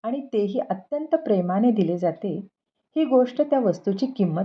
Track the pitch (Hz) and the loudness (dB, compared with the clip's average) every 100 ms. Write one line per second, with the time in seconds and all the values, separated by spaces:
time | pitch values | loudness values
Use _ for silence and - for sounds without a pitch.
0 | 220 277 277 214 202 240 - 190 - 294 | -6 -6 -4 -2 0 -2 -4 -8 -4 -6
1 | 311 320 - 190 175 190 240 214 165 175 | 0 -2 2 0 2 2 2 4 2 0
2 | 175 165 196 170 190 _ _ _ _ 311 | -2 -2 -6 -6 -10 _ _ _ _ -2
3 | 269 254 247 - 294 269 208 165 202 196 | 2 4 2 0 0 2 2 0 -2 -2
4 | 262 262 180 160 | -4 0 0 0